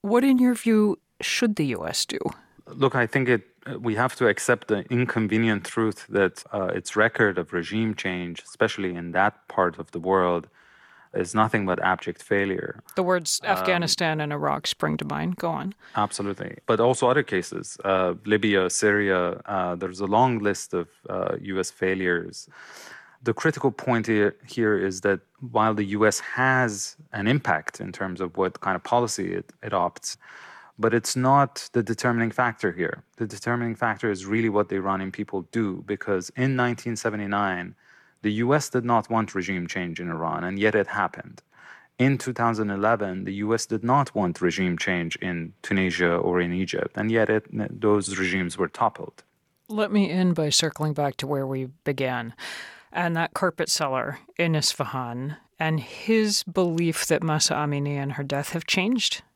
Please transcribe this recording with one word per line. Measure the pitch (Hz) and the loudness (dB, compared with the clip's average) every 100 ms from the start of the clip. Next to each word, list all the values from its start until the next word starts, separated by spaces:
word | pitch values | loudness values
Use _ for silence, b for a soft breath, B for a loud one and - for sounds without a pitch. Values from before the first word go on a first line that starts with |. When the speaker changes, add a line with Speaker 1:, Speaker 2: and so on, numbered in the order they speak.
Speaker 1:
What, | 196 233 | 4 4
in | 269 254 | 6 6
your | 247 | 6
view, | 233 226 220 214 - _ _ | 4 4 4 4 0 _ _
should | - - 240 208 | -4 2 2 2
the | 147 104 | 0 -2
U | 80 | -4
S | - - | -4 -4
do? | - - B B B - | -4 -6 B B B -18
Speaker 2:
Look, | - 135 | 0 2
I | 131 117 | 2 0
think | 139 127 | 2 2
it, | 117 - _ - | 2 0 _ -14
uh, | 135 | -6
we | 120 107 | -2 0
have | 127 - | 0 4
to | 120 | 2
accept | 98 - 120 - | 2 2 0 2
the | 104 95 | -2 2
inconvenient | 123 123 - 107 110 113 104 | 0 0 0 2 4 4 2
truth | 87 - 110 98 - | -2 0 0 -2 -2
that, | 101 95 - - | 2 2 0 -8
uh, | 104 92 | -4 -2
its | - - 107 | -4 -4 2
record | 110 - 107 90 | 2 4 2 2
of | 82 | -4
regime | 90 85 107 113 | -4 -2 -2 -2
change, | 101 95 90 87 82 | -2 -4 -4 -6 -10
especially | - - 107 - 95 | -16 0 0 0 -4
in | 87 85 | -4 -4
that | 90 101 - _ | 2 2 0 _
part | - 90 82 | 0 0 0
of | 87 | -10
the | 87 | -6
world, | 85 95 90 85 80 b b b b b b | 2 2 4 0 -4 b b b b b b
is | - 87 | -4 -2
nothing | 107 110 110 95 | 2 2 2 0
but | 87 | 0
abject | 90 92 - - | 0 0 -4 -10
failure. | - 101 98 92 - - - | -2 0 0 -2 -6 -12 -8
Speaker 1:
The | - | -2
words | 180 180 156 - | 0 0 0 -4
Speaker 2:
Um, | 214 | 0
Speaker 1:
Afghanistan | 190 185 175 170 - 170 156 | 0 2 0 0 0 0 0
and | 147 | -4
Iraq | 147 147 139 - | -2 -2 -2 -4
spring | - 156 156 | -2 -2 -2
to | |
mind. | 147 147 160 | -4 -4 -4
Go | 180 170 | -4 -4
on. | 156 185 - B - | -4 -6 -10 B -2
Speaker 2:
Absolutely. | 104 - 101 95 90 - - | -2 -2 -6 -6 -10 -12 -2
But | 110 | 2
also | 120 127 123 | 4 4 4
other | 135 | 2
cases, | - 95 85 90 - - | 2 -2 -2 -10 -10 -6
uh, | 98 95 92 85 | 0 2 2 -2
Libya, | 104 107 107 98 92 | 0 2 4 2 2
Syria, | - 107 104 101 92 87 90 | 2 2 4 4 2 2 -4
uh, | - 98 90 | -4 -2 -2
there's | 87 92 92 | -2 -6 -4
a | 98 | 0
long | 104 127 117 | 4 4 4
list | 104 95 - | 0 -2 -4
of, | 90 82 _ - | -6 -6 _ -8
uh, | 92 92 - | -4 -2 -4
U | - 95 | -4 -4
S | 90 | -4
failures. | - 92 95 92 87 87 - - B B B B B B B | -2 -2 0 0 0 -2 -14 -20 B B B B B B B
The | 120 | -4
critical | 113 160 - 135 | 0 0 2 0
point | - - 117 113 | 0 0 0 2
here, | 110 104 - - | 4 2 0 -10
here | - 110 101 | 0 2 2
is | 95 92 | 0 0
that | 101 95 _ _ 127 | 0 0 _ _ -4
while | 113 110 | 2 2
the | 107 101 104 | 2 -2 4
U | 107 | 4
S | - | 2
has | - - 131 131 123 101 - - - | -4 0 2 4 0 -2 -10 -12 -14
an | 104 101 | -4 0
impact | 139 - 80 - - | 2 2 0 -2 -10
in | 95 | -10
terms | 90 95 90 | -6 -6 -4
of | 90 87 | -6 0
what | 92 - | -2 0
kind | 95 90 | -4 -4
of | |
policy | - 120 120 - 92 | 0 0 0 -2 -4
it | 90 - - | -4 -8 -14
adopts, | 107 98 87 - - - B B B B B - | -4 0 0 -4 -12 -12 B B B B B 0
but | 113 | 2
it's | 113 - 131 | 2 0 0
not | 131 139 139 - - | 6 6 4 -2 -4
the | 120 | -2
determining | 107 113 127 117 113 | -2 -2 0 2 0
factor | 107 123 110 101 | 0 0 0 -4
here. | 85 87 - - _ | -2 -4 -4 -12 _
The | 113 | -8
determining | 107 - 120 117 | -6 -4 -2 -2
factor | 113 117 107 113 | -2 -2 0 -2
is | 98 98 | -2 -2
really | 110 113 | 0 2
what | 104 104 | 2 2
the | 98 | -2
Iranian | 95 95 95 | -2 -2 -4
people | 92 101 98 87 | -6 -6 -6 -4
do, | 117 107 90 - | -2 -2 -4 -6
because | 101 - 95 85 - | -6 -2 -2 -2 -2
in | 131 | 0
nineteen | 131 120 117 117 | 2 0 -2 -6
seventy-nine, | 110 117 107 101 101 101 90 90 - b b b b | -4 -4 -4 -4 0 0 -2 -8 -14 b b b b
the | 110 104 | -2 0
U | 120 | 2
S | 151 - | 2 0
did | 127 | -2
not | 120 117 - | 2 0 2
want | 113 107 | 0 0
regime | 95 90 92 87 | -2 -4 -4 -4
change | 92 87 82 | -6 -6 -6
in | 90 | -6
Iran, | 80 82 80 | -4 -2 -2
and | 87 98 | -4 0
yet | 107 | 2
it | 104 95 | 2 0
happened. | 104 90 - - - _ B B B B _ | 0 -2 -4 -18 -20 _ B B B B _
In | 131 135 | 2 2
two | - | -2
thousand | 120 117 110 104 | 0 0 2 -2
eleven, | 98 104 113 101 92 | 0 2 2 0 -4
the | 95 98 104 | -6 -4 0
U | |
S | 113 | 0
did | - 110 | 0 -4
not | 117 139 135 | 2 2 2
want | 110 92 82 | 0 -2 2
regime | 90 85 90 85 | 0 2 0 0
change | - 90 82 - | -2 -2 -4 -6
in | 92 87 82 - | -6 -6 -8 -12
Tunisia | - 98 92 82 87 85 | -2 0 0 2 2 2
or | 87 90 | 2 2
in | 87 | 0
Egypt, | 87 92 - - - | 0 -2 -2 -4 -2
and | 107 | 0
yet | 113 107 | 2 4
it, | 107 - 110 104 101 | 2 0 -6 -4 0
those | 107 104 95 95 | 4 4 2 -2
regimes | 92 95 87 87 | -2 0 -2 -2
were | 87 | -4
toppled. | - 117 - - - _ _ _ _ _ | 0 -2 -2 -16 -16 _ _ _ _ _
Speaker 1:
Let | 214 208 | -2 2
me | 208 190 | 4 4
end | 180 180 | 4 2
by | 165 151 | 2 2
circling | - 160 - 151 | 2 0 -2 -4
back | 147 143 - | 0 -2 -2
to | 135 | -4
where | 143 135 | -2 -2
we | 135 131 135 | -4 -6 -6
began, | - 135 131 123 113 - B B B B B | -4 -2 -2 -2 -6 -12 B B B B B
and | - 175 165 | -2 0 0
that | 170 | -2
carpet | - 185 - 160 | 0 -2 0 -2
seller | - 147 131 - 143 - - | 0 0 0 -2 -8 -14 -2
in | 170 | 2
Isfahan, | 156 147 - 135 131 123 120 135 147 _ _ | 2 0 -2 -4 -4 -6 -6 -8 -10 _ _
and | 160 160 | 0 0
his | - - - 226 214 202 | -4 -10 0 2 4 0
belief | - 175 175 165 170 160 - | -2 0 2 2 0 0 0
that | 156 | 0
Mahsa | 165 151 - | 2 2 2
Amini | 147 147 143 143 143 | 0 0 -2 -2 -2
and | 139 | -4
her | 139 | -6
death | 139 143 143 | -4 -4 -4
have | 165 - | -6 -2
changed | - 190 247 - - - | 0 2 0 0 -4 -12